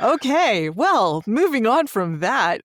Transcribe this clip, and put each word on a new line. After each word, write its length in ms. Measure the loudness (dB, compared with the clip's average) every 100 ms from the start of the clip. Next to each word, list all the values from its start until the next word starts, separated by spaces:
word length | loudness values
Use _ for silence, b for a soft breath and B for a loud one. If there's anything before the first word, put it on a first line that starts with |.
Okay. 680 | 0 0 0 2 2 0 -2
Well, 540 | -2 0 2 2 -2 -2
moving 380 | 0 0 2 2
on 200 | 2 0
from 320 | -2 -4 -4
that, 420 | -2 0 0 -2